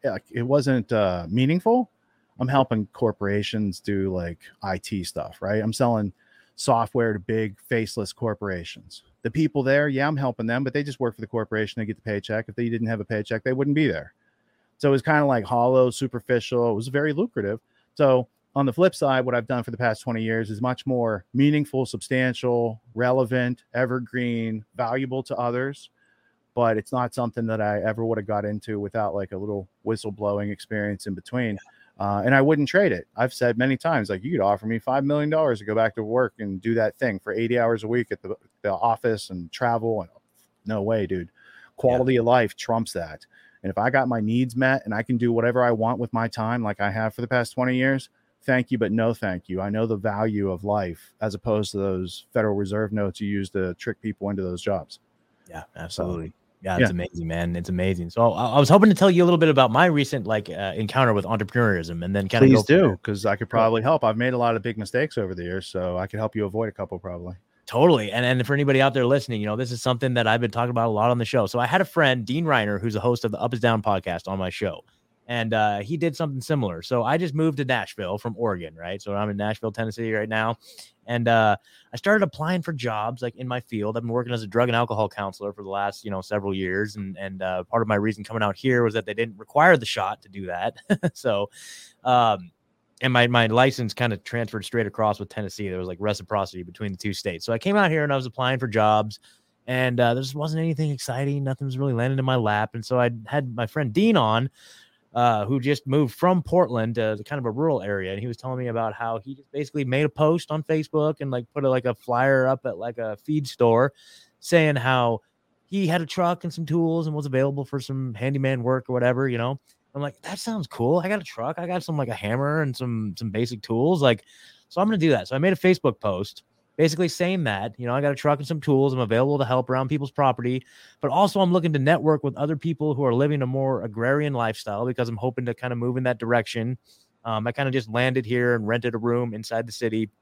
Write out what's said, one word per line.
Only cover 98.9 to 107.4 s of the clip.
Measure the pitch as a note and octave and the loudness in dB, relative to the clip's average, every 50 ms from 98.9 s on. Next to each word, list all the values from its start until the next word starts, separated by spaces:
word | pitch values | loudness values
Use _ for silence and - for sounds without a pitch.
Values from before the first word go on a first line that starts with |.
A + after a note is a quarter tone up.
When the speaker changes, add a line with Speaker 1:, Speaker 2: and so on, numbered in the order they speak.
| G#2+ G#2+ G#2+ G#2+ G#2 - _ _ _ _ _ _ _ _ _ | 6 4 2 0 -6 -14 _ _ _ _ _ _ _ _ _
Speaker 2:
and, | - B2+ B2+ B2+ B2+ B2 A#2+ | -4 -2 0 0 0 2 4
uh, | B2 A#2+ A#2 | 4 4 2
there | B2+ C3+ | 0 -2
just | C3 C3+ | -6 -6
wasn't | D3+ D3 D#3 D#3 D#3+ | -6 -4 -4 -2 -2
anything | D#3+ E3 D#3+ C3+ D#3 D3+ | -2 -2 0 -2 -2 -2
exciting. | C#3+ B2 - - A#2+ B2+ C#3 C#3 C#3+ C#3+ C#3 | -2 -6 -6 -6 -4 -4 -2 -2 -2 -2 -2
Nothing | C3+ C3 - C#3 | -4 -4 -4 -4
was | C3+ B2+ | -6 -4
really | C3 C#3 C#3 B2 | -2 -2 0 0
landing | A#2 A#2+ C3 C3+ C3+ | 0 0 0 0 0
in | C3 | 0
my | C3 C3 | 2 2
lap. | B2 A2+ G#2+ G#2 G#2 G#2+ - - | 2 2 2 2 0 0 -2 -6
And | A#2 G#2+ | -12 -6
so | - B2+ B2 | -2 2 2
I | B2 A#2+ A#2+ A2+ A2 | 2 2 0 -4 -8
had | - - D3 C#3 B2 A2+ | -2 -2 -2 -2 -2 -4
my | A#2 A#2 | -6 -6
friend | G#2+ - D#3 D3 A#2+ G#2 | -4 -2 -4 -4 0 2
Dean | - G3+ A3+ A3 | 2 4 4 4
on, | E3+ A#2+ G#2+ A2 A#2 B2+ C3+ _ _ - - - - - _ _ _ _ _ _ | 4 4 4 2 2 0 -2 _ _ -20 -20 -20 -20 -20 _ _ _ _ _ _
uh, | A#2 A#2+ A#2+ A2+ G#2+ G#2 | 2 4 4 4 2 0
who | G2+ C3+ C3+ | -2 -2 -2
just | A#2+ C#3 D3 - _ | 0 0 -2 -2 _
moved | C3+ C3 D3+ D3+ A#2+ - | 0 2 2 2 0 0
from | - - F3+ F#3 F3+ - | 0 2 2 2 2 0
Portland | - - F3+ F3+ A2 B2 A#2 A2 A2+ A#2 | 2 2 2 2 2 0 -2 -2 -2 -2
to | A#2+ A2+ A2 G#2+ | 0 0 0 -2
the | G#2 G#2+ | -4 -6
kind | - D3 | -8 -8
of | C#3+ | -4